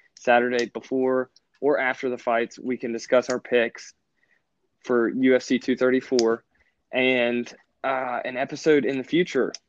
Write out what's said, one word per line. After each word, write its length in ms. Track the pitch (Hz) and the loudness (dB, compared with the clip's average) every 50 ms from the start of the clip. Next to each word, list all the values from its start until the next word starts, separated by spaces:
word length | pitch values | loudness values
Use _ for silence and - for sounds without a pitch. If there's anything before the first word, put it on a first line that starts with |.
| _ _ _ | _ _ _
Saturday 500 | - - 123 120 120 120 123 123 120 120 | -4 2 4 4 4 4 2 0 -2 -2
before 640 | 107 - 117 - - 135 131 127 131 127 127 127 - _ _ _ _ _ _ | -4 -6 -12 -8 -4 -2 0 0 0 0 0 -2 -4 _ _ _ _ _ _
or 180 | 131 143 151 - | 0 0 0 2
after 300 | 135 127 131 - - 127 | 0 -2 -4 -4 -4 -6
the 100 | 123 123 | -6 -4
fights, 400 | - 123 117 117 117 113 - - | -2 0 0 0 0 -2 -6 -10
we 180 | - 127 127 | -6 -6 -6
can 160 | 113 - 117 117 | -4 -4 -6 -6
discuss 360 | 113 - - 127 123 120 - | -8 -2 2 2 2 2 2
our 100 | 127 120 | -4 -6
picks 540 | - - 123 120 113 117 - - - - - _ _ _ _ _ _ _ _ _ _ _ _ _ _ _ _ _ _ | -4 0 0 2 2 0 -4 -10 -18 -20 -20 _ _ _ _ _ _ _ _ _ _ _ _ _ _ _ _ _ _
for 240 | - 127 120 113 104 | 0 0 2 2 0
U 260 | - 127 131 131 127 | 0 2 4 4 4
F 60 | 123 - | 4 2
C 160 | - 131 117 | 0 -2 -2
two 180 | - - 123 | 0 -2 -2
thirty-four 680 | 113 131 127 127 131 127 - 135 123 113 113 113 120 - _ _ _ _ _ _ _ _ _ - | 0 2 2 2 0 0 0 2 2 2 2 0 -2 -6 _ _ _ _ _ _ _ _ _ -2
and, 600 | 127 127 127 131 123 120 120 120 120 117 - - - _ _ _ _ - | 0 2 2 2 2 2 0 0 -2 -4 -6 -12 -20 _ _ _ _ -6
uh, 360 | 131 135 131 131 123 123 113 - | -4 -4 -4 -4 -6 -6 -6 -8
an 120 | 127 127 | -8 -6
episode 480 | 123 139 139 151 147 - 160 151 147 123 | -6 -6 -6 -8 -2 2 4 4 4 2
in 140 | 113 139 131 | 0 -2 -4
the 60 | 127 | -4
future, 480 | - 151 165 180 - - 131 107 - - - _ | -2 0 0 0 0 0 0 -2 -2 -4 -10 _